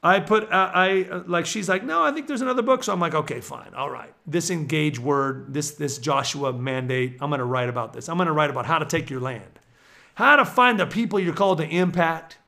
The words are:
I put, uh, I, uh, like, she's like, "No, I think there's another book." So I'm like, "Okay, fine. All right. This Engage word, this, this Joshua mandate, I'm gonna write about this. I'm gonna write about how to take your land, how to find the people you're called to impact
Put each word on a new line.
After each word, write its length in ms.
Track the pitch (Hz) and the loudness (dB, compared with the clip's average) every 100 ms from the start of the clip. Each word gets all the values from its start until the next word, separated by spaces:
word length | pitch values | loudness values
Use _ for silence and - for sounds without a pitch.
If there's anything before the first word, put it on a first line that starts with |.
I 140 | 170 196 | 6 4
put, 320 | - 214 214 | 4 0 2
uh, 200 | 180 190 | 0 2
I, 320 | 180 185 196 180 | 2 4 2 0
uh, 120 | 180 175 | -6 -2
like, 200 | 175 170 | -2 -2
she's 220 | 220 190 | -4 -2
like, 160 | 190 | -2
"No, 180 | 247 330 | 0 2
I 80 | 311 | 2
think 160 | 302 294 | 0 -4
there's 140 | 277 | -4
another 220 | 262 254 | 0 0
book." 200 | 233 254 | 2 2
So 100 | 254 | 2
I'm 80 | 185 | 0
like, 140 | 170 | 0
"Okay, 260 | 156 151 120 | 0 -2 -6
fine. 320 | - 127 - - | -8 -14 -14 -6
All 140 | 139 | -6
right. 220 | 123 - - - | -6 -14 -18 -4
This 240 | 160 165 | -2 0
Engage 480 | 175 156 156 151 123 | -2 0 0 0 0
word, 540 | 123 143 135 131 - | 0 2 0 -4 -6
this, 180 | 139 147 | -6 -6
this 260 | - 147 139 | -4 -6 -4
Joshua 540 | 151 139 127 143 139 | 0 0 0 -2 -4
mandate, 680 | 123 131 131 127 127 127 127 | -2 -4 -4 -2 -2 -2 -4
I'm 100 | 143 | -4
gonna 140 | 143 | -2
write 240 | 123 127 123 | -2 -2 -2
about 240 | 120 113 | -4 -6
this. 160 | 120 139 | -8 -6
I'm 100 | 170 | 0
gonna 140 | 175 | 2
write 180 | 151 151 | 2 2
about 160 | 131 117 | 0 0
how 120 | 160 | 0
to 60 | |
take 260 | 156 165 - | 0 -2 -2
your 100 | 131 | -6
land, 400 | 127 117 95 - _ _ _ - - | -6 -8 -14 -20 _ _ _ -20 -20
how 220 | - 240 294 | 0 6 6
to 80 | |
find 360 | 254 - 247 226 | 4 4 4 4
the 60 | 170 | 0
people 340 | 214 233 202 | -2 -2 0
you're 140 | 180 | 0
called 240 | 165 196 175 | 2 2 2
to 100 | 156 | 0
impact 680 | 170 180 180 165 160 - - | 0 0 2 0 -2 -10 -20